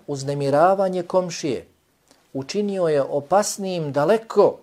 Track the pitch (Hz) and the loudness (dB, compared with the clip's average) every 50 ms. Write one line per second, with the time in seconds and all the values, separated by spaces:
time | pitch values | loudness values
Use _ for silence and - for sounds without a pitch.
0 | - - 143 135 135 139 143 143 143 143 139 143 165 185 196 196 196 185 185 185 | -10 -8 -8 -6 -6 -6 -4 -2 0 2 4 4 4 4 4 2 0 -2 -2 -4
1 | 175 - - 185 180 175 160 - - 151 113 90 - _ _ _ _ _ _ _ | -4 0 0 0 0 -2 -6 -6 -6 -4 -6 -6 -8 _ _ _ _ _ _ _
2 | _ _ _ _ _ _ - 135 135 - - 202 208 202 196 190 175 160 151 143 | _ _ _ _ _ _ -10 -10 -8 -6 -4 -4 -4 -2 -2 0 0 0 2 0
3 | 131 - 147 143 135 - 180 202 208 - - - 196 190 185 170 156 147 131 143 | 0 0 -2 -4 -2 2 2 2 2 0 -6 -6 -6 -6 -4 -4 -4 -2 -2 0
4 | 147 165 220 220 226 - - 202 190 135 - - | 2 2 2 0 0 -2 4 4 4 4 4 -2